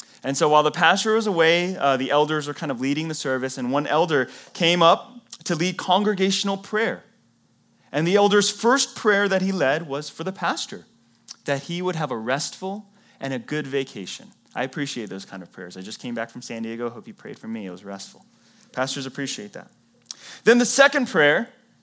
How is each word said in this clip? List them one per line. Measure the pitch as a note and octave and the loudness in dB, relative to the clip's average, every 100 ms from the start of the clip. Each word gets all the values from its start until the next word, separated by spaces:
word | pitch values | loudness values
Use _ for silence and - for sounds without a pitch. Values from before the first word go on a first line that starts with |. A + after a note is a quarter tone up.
| - - | -20 -10
And | - C#3 | -6 0
so | D#3 | 4
while | D3+ | 6
the | D3+ | 4
pastor | D3+ E3 G3 A3 | 4 4 4 2
was | A3 G#3+ | 0 2
away, | E3+ D#3+ E3+ F3+ F#3 | 2 4 4 0 0
uh, | C#3 C3 | 0 0
the | C3 | 2
elders | D3 D3+ D#3 C#3+ | 2 2 0 -4
were | |
kind | C#3+ D3+ | -6 -6
of | B2 | -4
leading | C3 C#3+ D#3+ | -2 -2 -4
the | |
service, | D#3 D3 C3 C3 C3 | -6 -4 -4 -4 -4
and | B2 | -2
one | C#3 D3+ | 0 2
elder | D3+ E3+ D3 B2 - - | 2 2 2 0 -6 -16
came | - E3+ F3 | -2 2 6
up | E3 - - - - - - | 6 6 0 -20 -18 -12 -4
to | D#3+ | -2
lead | F3+ F#3 | -2 -2
congregational | - F#3 G#3+ F#3+ F#3+ F#3+ G3 G3 | 0 2 2 2 0 0 -2 -4
prayer. | - G#3+ A3 F#2 - _ _ _ _ _ _ _ _ | -4 -2 -2 -4 -10 _ _ _ _ _ _ _ _
And | C#3+ E3 | -2 2
the | G3+ | 4
elder's | G3+ G#3 G3 | 6 4 2
first | - A3+ C4+ - - | 0 2 2 0 -2
prayer | A3 G3+ G3+ | 2 2 2
that | F#3+ | 2
he | F#3+ | 0
led | F#3+ C3 D3+ E3 | 0 2 0 -2
was | C#3 D3 | -6 -8
for | - | -10
the | E3 | -8
pastor, | F#3+ F3 D#4+ - F2+ - _ _ _ - - - | -4 -4 -4 -8 -12 -18 _ _ _ -20 -10 -4
that | C#3 | -4
he | - F3 | -4 -4
would | F3+ E3 | -4 -4
have | D3+ | -4
a | A#2+ | -4
restful | A2 C#3 - - F#3+ G#3 A3 _ _ - | -4 -4 -4 -8 -8 -10 -12 _ _ -12
and | C#3 | -8
a | C3 | -6
good | - D3+ C#3 | -6 -6 -4
vacation. | C#3 C3+ A#2 F#2 - - _ _ | -4 -4 -8 -12 -12 -16 _ _
I | - | -8
appreciate | C3 D#3 C#3 - G#2+ | -6 -6 -6 -6 -8
those | G2 - | -10 -12
kind | F#2+ | -14
of | F2 | -16
prayers. | - F2 F2+ | -16 -14 -12
I | |
just | F#2+ A2+ | -12 -12
came | B2+ | -8
back | A#2 A#2 | -8 -8
from | B2 | -10
San | - A#2 | -12 -10
Diego. | A2+ A#2 A#2+ | -8 -6 -8
Hope | A#2 G2+ | -8 -16
you | G2+ | -18
prayed | G#2 A2 | -18 -14
for | A2 | -10
me. | A2+ G2 | -10 -10
It | |
was | F2+ | -12
restful. | G2+ G2 - - _ _ _ _ _ | -12 -14 -14 -20 _ _ _ _ _
Pastors | - C3 C#3+ C3+ | -6 -4 -4 -8
appreciate | B2+ C3+ - G#2 | -8 -8 -8 -12
that. | - - _ _ _ - - - - | -16 -20 _ _ _ -20 -20 -20 0
Then | - A#3+ | 4 6
the | A#3+ | 6
second | - C#4 C#4+ B3 | 6 6 4 0
prayer | F3 D3 D#3+ A3+ _ _ _ | 4 4 4 0 _ _ _